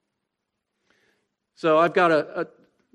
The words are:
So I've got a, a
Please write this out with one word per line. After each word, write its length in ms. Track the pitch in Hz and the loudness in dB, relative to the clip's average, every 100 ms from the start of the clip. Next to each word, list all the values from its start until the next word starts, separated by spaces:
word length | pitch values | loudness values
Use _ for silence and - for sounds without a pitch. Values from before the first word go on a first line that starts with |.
| _ _ _ _ _ _ _ _ _ _ _ _ _ _ _ | _ _ _ _ _ _ _ _ _ _ _ _ _ _ _
So 240 | _ 165 156 | _ 0 2
I've 160 | 170 | 2
got 160 | 170 175 | 0 0
a, 300 | 156 - - | 0 -2 -10
a 60 | 165 _ _ _ _ | -12 _ _ _ _